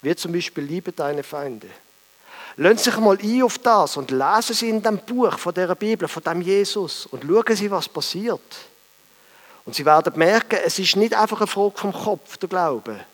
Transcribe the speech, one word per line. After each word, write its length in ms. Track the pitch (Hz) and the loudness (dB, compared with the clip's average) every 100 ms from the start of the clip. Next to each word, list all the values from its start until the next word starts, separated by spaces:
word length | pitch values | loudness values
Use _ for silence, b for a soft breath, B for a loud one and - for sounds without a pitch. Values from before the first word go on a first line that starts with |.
Wie 160 | 139 175 | -2 -4
zum 160 | 170 | -2
Beispiel, 320 | 175 170 - | -4 -4 -8
„Liebe 280 | 143 170 185 | -6 -6 -6
deine 300 | 170 143 147 | -6 -4 -4
Feinde.“ 460 | 139 147 143 113 95 - _ _ _ _ B B B - | -6 -8 -8 -10 -16 -20 _ _ _ _ B B B 2
Lassen 220 | 165 226 | 4 6
Sie 60 | |
sich 120 | 240 226 | 2 4
einmal 220 | 220 196 | 4 4
ein 200 | 208 247 | 2 2
auf 160 | 247 - | 2 2
das 400 | 240 214 156 - | 4 4 4 0
und 120 | 131 | -2
lesen 440 | 131 139 214 226 | 0 2 2 2
Sie 160 | 226 233 | -2 0
in 120 | 220 | 0
dem 160 | 220 208 | 0 -2
Buch 400 | - 247 233 - | -4 0 0 0
von 140 | 175 | -6
dieser 220 | 175 180 | -2 -2
Bibel, 340 | 180 214 220 170 | 0 -2 -2 -4
von 140 | - | -6
dem 180 | - 165 | -4 -4
Jesus 640 | 175 196 196 214 175 - | 0 0 0 -2 -6 -8
und 200 | - 127 | -12 -12
schauen 320 | 139 202 233 214 | 2 2 2 0
Sie, 140 | 202 | 0
was 180 | 190 - | -2 -4
passiert. 520 | - - 175 226 190 _ - - _ _ _ b b b b b b - | -8 -6 -6 -4 -6 _ -20 -20 _ _ _ b b b b b b -12
Und 80 | |
Sie 100 | 117 | -2
werden 300 | 147 151 175 151 | 4 6 4 2
merken, 440 | 165 220 220 208 | 4 4 2 -2
es 140 | 170 - | -2 -2
ist 180 | 185 196 | 0 2
nicht 160 | 220 | 2
einfach 300 | - 214 214 | 2 0 0
eine 40 | 208 | -2
Frage 300 | 202 202 - | 0 -2 0
vom 160 | 202 | -6
Kopf, 460 | 190 190 190 - - | -4 -4 -4 -8 -12
der 100 | 180 | -6
Glaube 560 | 185 170 120 113 104 98 | -2 0 -2 -6 -12 -16